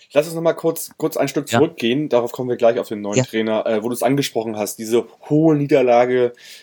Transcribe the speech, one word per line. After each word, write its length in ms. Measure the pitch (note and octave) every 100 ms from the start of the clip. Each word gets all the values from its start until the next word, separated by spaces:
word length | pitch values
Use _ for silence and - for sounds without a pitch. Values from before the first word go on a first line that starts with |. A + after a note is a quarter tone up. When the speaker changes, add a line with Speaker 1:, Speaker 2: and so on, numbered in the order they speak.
| _
Speaker 1:
Lass 140 | C#3+ D#3+
uns 80 |
noch 80 | E3
mal 120 | E3
kurz, 360 | D#3+ E3 D#3 - -
kurz 220 | D#3 -
ein 100 | C#3
Stück 220 | D#3+ C#3+
Speaker 2:
Ja. 60 | A#2
Speaker 1:
zurückgehen, 500 | E3 - A#2 C3+ D3+
darauf 240 | A#2+ A#2+
kommen 160 | - B2+
wir 80 | A#2+
gleich 220 | A#2 B2
auf 100 | -
den 140 | G#2
neuen 160 | G2+ A2
Speaker 2:
Ja. 60 |
Speaker 1:
Trainer, 420 | B2+ A2 A2 A2 -
äh, 160 | A2
wo 60 | A#2
du 40 |
es 80 | B2
angesprochen 540 | B2 C#3 C3+ A#2 A2+ G#2+
hast, 220 | G2+ -
diese 280 | A2 A#2 - - -
hohe 260 | D3+ D#3+
Niederlage, 800 | D3+ C#3+ D3 B2+ A#2+ B2 B2+ A#2+ - - -